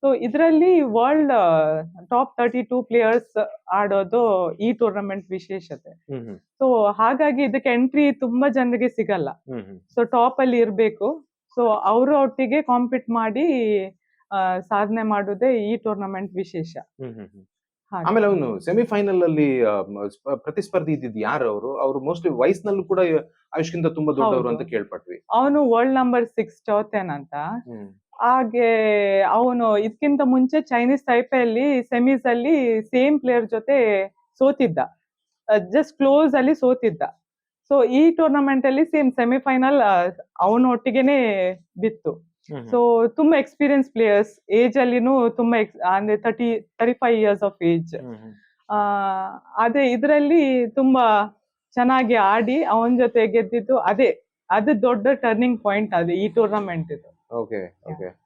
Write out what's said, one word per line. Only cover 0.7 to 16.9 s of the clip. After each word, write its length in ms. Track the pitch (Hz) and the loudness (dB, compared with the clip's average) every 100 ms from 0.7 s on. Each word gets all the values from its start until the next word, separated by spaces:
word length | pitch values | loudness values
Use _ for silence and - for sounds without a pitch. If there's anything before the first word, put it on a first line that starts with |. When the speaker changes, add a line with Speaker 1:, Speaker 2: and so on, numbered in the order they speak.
| 359 | 4
Speaker 1:
ವರ್ಲ್ಡ್, 500 | 277 220 247 311 294 | 2 2 2 2 2
ಆ, 500 | 247 180 160 156 156 | 2 4 2 2 -2
ಟಾಪ್ 560 | 165 175 175 240 262 - | -6 -16 -4 -2 -2 -2
ತರ್ಟಿ 260 | 240 247 | -2 -2
ಟೂ 200 | 226 247 | -4 -4
ಪ್ಲೇಯರ್ಸ್ 800 | 247 233 220 233 233 - 214 - - | 0 0 2 0 -2 -4 -4 -6 -6
ಆಡೋದು 760 | 185 208 196 190 226 233 190 175 | -2 0 -2 0 0 2 0 -2
ಈ 220 | 170 214 | -4 -4
ಟೂರ್ನಮೆಂಟ್ 580 | 220 233 196 202 196 185 | 0 -2 -2 -8 -10 -10
ವಿಶೇಷತೆ. 580 | 185 185 190 170 143 - | -12 -10 -14 -12 -18 -18
Speaker 2:
ಹ್ಮ್, 380 | - _ 139 117 | -20 _ -14 -12
ಹ್ಮ್. 120 | 98 _ _ | -18 _ _
Speaker 1:
So, 320 | 269 240 208 202 | 0 2 2 2
ಹಾಗಾಗಿ 460 | 226 262 302 254 | 0 2 0 0
ಇದಕ್ಕೆ 260 | 277 247 - | 0 -2 0
ಎಂಟ್ರಿ 420 | 240 254 285 294 | 0 0 2 2
ತುಂಬಾ 380 | 262 254 233 285 | 0 -4 0 0
ಜನರಿಗೆ 400 | 254 247 240 247 | 0 -2 0 -2
ಸಿಗಲ್ಲ. 400 | 247 208 196 139 | -4 -4 -2 -4
Speaker 2:
ಹ್ಮ್, 320 | - - 127 | -10 -14 -14
ಹ್ಮ್. 200 | 98 - _ - | -14 -20 _ -4
Speaker 1:
So, 100 | 233 | -2
ಟಾಪ್ 320 | 247 240 262 | 2 0 2
ಅಲ್ಲಿ 180 | 262 240 | 0 2
ಇರ್ಬೇಕು. 680 | 233 196 220 214 208 320 _ _ _ - | 0 2 -2 0 -6 -6 _ _ _ -2
So, 100 | 240 214 | 0 0
ಅವ್ರ 260 | - 220 262 | 2 2 4
ಒಟ್ಟಿಗೆ 520 | 294 269 - 262 277 | 2 0 -2 -2 -2
ಕಾಂಪೀಟ್ 480 | 294 247 240 254 - | 0 0 0 -4 -4
ಮಾಡಿ, 720 | 233 220 214 330 269 226 208 190 190 _ _ _ | -4 -4 -2 -2 0 0 -2 -4 _ _ _ _
ಆ, 280 | 202 185 185 | -4 -2 -4
ಸಾಧನೆ 440 | 185 202 202 220 | -4 -2 -2 -2
ಮಾಡೋದೇ 720 | 220 208 202 202 247 247 208 | -2 -2 -4 -2 0 0 -2
ಈ 40 | 233 | -4
ಟೂರ್ನಮೆಂಟ್ 560 | 226 208 196 196 196 | -6 -6 -8 -10 -10
ವಿಶೇಷ. 440 | 180 185 175 165 156 - | -10 -10 -8 -10 -12 -20